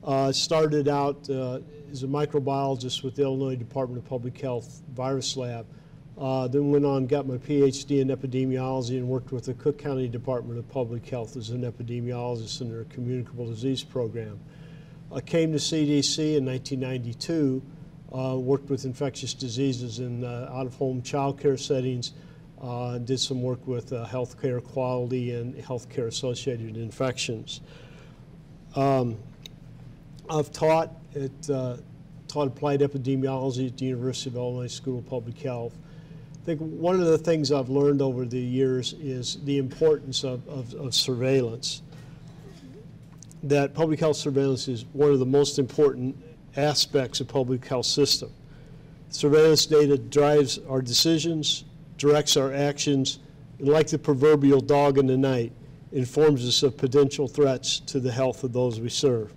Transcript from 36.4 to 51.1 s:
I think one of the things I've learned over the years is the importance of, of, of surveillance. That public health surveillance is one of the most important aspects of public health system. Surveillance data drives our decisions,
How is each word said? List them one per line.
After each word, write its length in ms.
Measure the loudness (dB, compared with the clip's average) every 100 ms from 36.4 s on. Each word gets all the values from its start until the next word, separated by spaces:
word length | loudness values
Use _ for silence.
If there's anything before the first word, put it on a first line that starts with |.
I 40 | -6
think 140 | -4
one 400 | -4 -2 2 4
of 60 | 4
the 120 | 4
things 360 | 4 2 2
I've 160 | 2 2
learned 320 | 2 4 4
over 240 | 2 0 -4
the 120 | -4
years 560 | -2 2 2 2 -2
is 440 | -8 -8 -6 -6 -8 -2
the 120 | -2
importance 680 | -2 2 4 4 0 -6 -4
of, 200 | -6 -8
of, 240 | -10 -10
of 200 | -8 -4
surveillance. 880 | -2 -2 0 2 2 2 -4 -8 -8 -12 -18 -18 -18 -20 -20 -20 -20 -20 -20 -20 -20 -20 -20 -20 -10
That 300 | 0 2 2
public 280 | 0 0 2
health 160 | 2 2
surveillance 500 | 0 2 2 0 -2
is 160 | -6 -8
one 200 | 2 6
of 80 | 6
the 60 | 6
most 320 | 4 4 2
important 600 | -2 4 4 4 -4 -6 -14 -20 -12 0
aspects 640 | 0 2 0 0 0 -4
of 80 | -2
public 360 | 0 0 -2 -2
health 200 | -2 0
system. 440 | 2 2 2 -4 -16 -20 -20 -20 -20 -20 -20 -14
Surveillance 560 | 0 4 8 8 8 6
data 320 | 6 6 4
drives 600 | 4 4 6 6 4 0 -2
our 120 | -2
decisions, 840 | 0 2 4